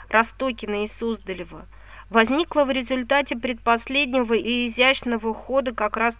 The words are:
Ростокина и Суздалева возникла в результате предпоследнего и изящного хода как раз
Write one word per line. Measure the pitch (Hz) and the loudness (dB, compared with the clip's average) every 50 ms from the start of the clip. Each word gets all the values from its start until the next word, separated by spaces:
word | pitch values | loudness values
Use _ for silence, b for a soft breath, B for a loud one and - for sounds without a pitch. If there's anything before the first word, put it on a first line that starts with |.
| B B | B B
Ростокина | - 220 233 226 - - 262 262 240 - 220 208 208 208 208 | 2 2 2 2 -2 -6 -4 -4 -4 -6 -6 -6 -4 -4 -4
и | |
Суздалева | 214 - - 233 226 226 214 - 190 185 180 175 160 160 156 - - B B B B B B B B | -6 -6 -6 -4 -4 -4 -6 -6 -10 -10 -10 -10 -12 -14 -18 -18 -18 B B B B B B B B
возникла | 196 226 226 226 262 302 349 - - 302 285 | 4 4 4 4 4 0 0 0 2 2 2
в | 262 | 2
результате | 269 269 247 226 262 254 247 233 277 285 285 - 277 | 2 -2 -2 -2 -2 -2 0 2 2 2 0 0 -4
предпоследнего | 233 240 254 247 - - 233 233 226 - - 262 277 294 247 247 262 240 220 233 | -6 -4 -6 -6 -2 2 2 2 2 2 -2 0 0 0 2 2 0 2 2 2
и | 208 - 220 240 240 240 233 | 0 2 0 0 0 -2 -2
изящного | 220 240 247 269 269 - - 240 233 214 220 226 214 | 2 2 4 4 4 2 0 -2 -2 -2 -2 -4 -6
хода | - - - 254 269 247 262 226 | -6 -4 -2 0 0 0 0 -2
как | - 214 208 - | -2 -2 -2 0
раз | 220 226 233 233 - | 0 0 0 -2 -4